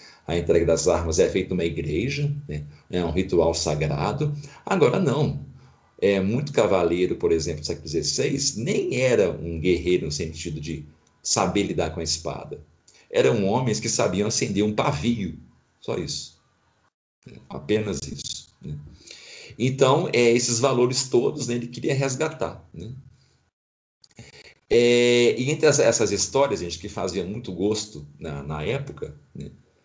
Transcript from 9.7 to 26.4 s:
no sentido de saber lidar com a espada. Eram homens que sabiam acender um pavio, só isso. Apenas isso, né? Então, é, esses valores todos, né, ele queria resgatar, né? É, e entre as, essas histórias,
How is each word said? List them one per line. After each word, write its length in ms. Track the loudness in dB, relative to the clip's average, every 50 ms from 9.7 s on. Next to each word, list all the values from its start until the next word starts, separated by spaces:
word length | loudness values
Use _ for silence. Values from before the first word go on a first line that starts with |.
| 2 2 2 2 2 2 0
no 60 | -2 -4
sentido 480 | -6 -6 -6 -8 -8 -8 -8 -8 -8
de 260 | -8 -8 -8 -10 -10 -14 -20 _ _ _ _ _ -6
saber 420 | -2 0 2 2 2 2 0 0
lidar 260 | 0 0 -2 -2 -4
com 100 | -4 -6
a 40 | -4
espada. 560 | -4 -4 -4 -6 -8 -10 -10 -12 -14 -14 -16 -16 _ _ _ _ _ -20 _ _ _
Eram 340 | 0 2 4 4 4 2 2
homens 360 | 2 0 0 0 0 -2 -2
que 80 | -2 -2
sabiam 400 | 0 0 0 0 2 0 0 0
acender 340 | 0 -2 -2 -2 0 0 0
um 80 | 0 0
pavio, 640 | 0 0 0 0 -2 0 -2 -2 -2 -2 -6 -8 -10 -16 -20 _ _ _ _ _ _
só 180 | _ -8 -6 -6
isso. 420 | -6 -6 -8 -10 -10 -14 -18 _ _ _ _ _ _ _ _ _ _ _ _ _ _ _ _ _ -20 -20 -20 -20 -18 -14
Apenas 500 | -14 -10 -4 -2 0 0 0 -2 -6 -6 -8
isso, 420 | -8 -10 -10 -10 -12 -12 -14 -16 -20 _ _ -14
né? 160 | -12 -12 -12 -14 -16 -20 -20 -20 -20 -20 -20 -20 -20 -20 -20 -20 -16 -6 -2
Então, 500 | -2 0 2 4 4 4 4 4 2 2 2
é, 180 | 4 6 6
esses 280 | 6 4 4 0 0 2
valores 480 | 2 2 4 4 2 2 2 0 -2 2
todos, 400 | 2 2 2 2 0 -2 -4 -4
né, 80 | -4
ele 100 | -4 -6
queria 280 | -8 -8 -6 -2 -2 0
resgatar, 720 | 0 0 -2 -2 -2 -4 -4 -4 -4 -6 -6 -6 -10 -18 -20 -16
né? 200 | -14 -14 -14 -14 -16 -18 -20 -20 _ _ _ _ _ _ _ _ _ _ _ _ _ _ _ _ _ _ _ _ -20 -20 -20 -20 -20 -20 -20 -20 _ _ 2 4
É, 600 | 6 6 6 6 6 6 6 6 6 6 4 4
e 140 | 2 0 -2
entre 160 | 0 2 4
as, 140 | 4 6 6
essas 320 | 6 4 4 4 2 0 0
histórias, 480 | 0 -2 0 0 2